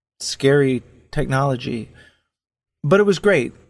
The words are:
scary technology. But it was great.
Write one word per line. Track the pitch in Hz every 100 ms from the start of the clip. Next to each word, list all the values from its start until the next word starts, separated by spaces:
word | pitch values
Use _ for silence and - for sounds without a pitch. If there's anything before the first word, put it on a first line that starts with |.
| _ -
scary | - - 135 143 135 127 - _ _
technology. | - 123 131 143 127 - 120 107 - - _ _ _ _ _ _ _
But | 143 196
it |
was | 202 190
great. | 202 175 - - _